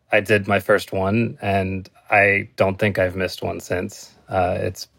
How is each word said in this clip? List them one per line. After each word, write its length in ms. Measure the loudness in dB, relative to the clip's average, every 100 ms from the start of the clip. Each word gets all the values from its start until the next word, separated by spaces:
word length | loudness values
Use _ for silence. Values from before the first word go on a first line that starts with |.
| _
I 80 | 0
did 260 | 2 2 2
my 140 | 0
first 320 | 4 2 2
one, 460 | -2 0 0 0 -4
and 480 | -2 0 0 -4 -10 -18 0
I 400 | 4 4 2 -2 0
don't 220 | 0 2
think 200 | 0 0
I've 180 | -2 -2
missed 260 | -4 -4
one 160 | -8 -8
since. 560 | -6 -4 -4 -10 -20 _ -6
Uh, 300 | -2 0 -2
it's 260 | -4 -8 -14